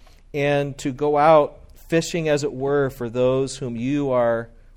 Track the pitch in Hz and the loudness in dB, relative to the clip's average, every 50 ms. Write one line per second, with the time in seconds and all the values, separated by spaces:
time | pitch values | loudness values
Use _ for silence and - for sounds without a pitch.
0 | - - - - - - - 143 143 143 143 143 143 143 139 - - 143 127 139 | -20 -20 -20 -20 -18 -10 -6 -2 0 0 0 0 -2 -4 -6 -8 -6 -6 -4 -2
1 | 147 147 147 143 147 160 160 151 143 - - - - - - - - - 165 165 | -2 0 2 4 6 6 6 6 4 2 -2 -12 -20 -20 -20 -20 -6 -2 0 0
2 | 165 - - 170 160 151 147 143 147 - - 131 135 139 143 143 139 127 - - | 0 -2 -4 -4 -2 0 0 0 -2 -4 -6 -4 -2 0 0 0 0 -2 -4 -6
3 | 120 117 113 123 127 131 131 131 135 127 - - 139 123 117 113 120 131 147 143 | -8 -6 -2 0 0 2 2 0 -2 -4 -6 -8 -10 -8 -6 -6 -4 -2 -2 -2
4 | 143 135 127 123 120 117 117 113 113 - - - - - - | -2 0 0 2 2 2 0 -2 -4 -8 -14 -20 -20 -20 -18